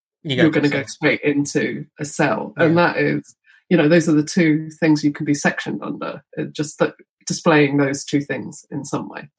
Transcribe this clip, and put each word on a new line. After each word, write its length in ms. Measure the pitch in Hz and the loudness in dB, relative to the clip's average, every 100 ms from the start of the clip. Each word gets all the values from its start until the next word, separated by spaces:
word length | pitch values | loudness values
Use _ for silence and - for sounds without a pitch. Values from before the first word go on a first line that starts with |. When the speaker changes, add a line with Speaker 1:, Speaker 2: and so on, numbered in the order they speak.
| _ _ | _ _
Speaker 1:
You 120 | 165 123 | -6 2
go 80 | |
Speaker 2:
you're 80 | 156 | 2
Speaker 1:
to 80 | 147 | 2
Speaker 2:
gonna 100 | 143 | 0
Speaker 1:
the 40 | |
Speaker 2:
go 80 | 147 | -2
Speaker 1:
cell. 60 | 135 | -6
Speaker 2:
straight 340 | - 151 - | -2 -2 0
into 640 | 147 143 143 156 127 120 156 - | 0 0 0 -2 -2 -6 -12 -12
a 60 | 147 | -10
cell. 480 | - 147 - - - | -2 -2 -2 -6 0
And 180 | 160 170 | 4 4
Speaker 1:
Yeah. 180 | 170 | 2
Speaker 2:
that 40 | - | 2
is, 380 | 147 147 - _ _ _ _ | -2 -2 -6 _ _ _ _
you 80 | 170 | 4
know, 100 | 147 | 6
those 220 | 170 160 | 4 4
are 40 | |
the 100 | 151 | 2
two 460 | 147 - 160 151 156 - | 2 2 2 2 -2 -2
things 240 | 160 151 | 2 2
you 80 | 147 | 0
can 120 | 143 147 | -2 -4
be 80 | 143 | 0
sectioned 480 | 180 - - - | 0 -2 -8 -8
under. 400 | - 147 165 - _ | -8 -8 -10 -12 _
It 180 | - 147 | -10 -10
just 260 | 143 147 - | -6 -8 -2
that 160 | 160 - _ _ - | -2 -2 _ _ -10
displaying 480 | - 180 156 143 143 | -2 2 4 4 2
those 260 | 139 143 | 0 -2
two 160 | - 147 | -2 -2
things 460 | 143 - 160 - - | -2 -8 -8 -14 -12
in 120 | 147 | -10
some 240 | - 135 - | -8 -8 -8
way. 220 | - - | -14 -18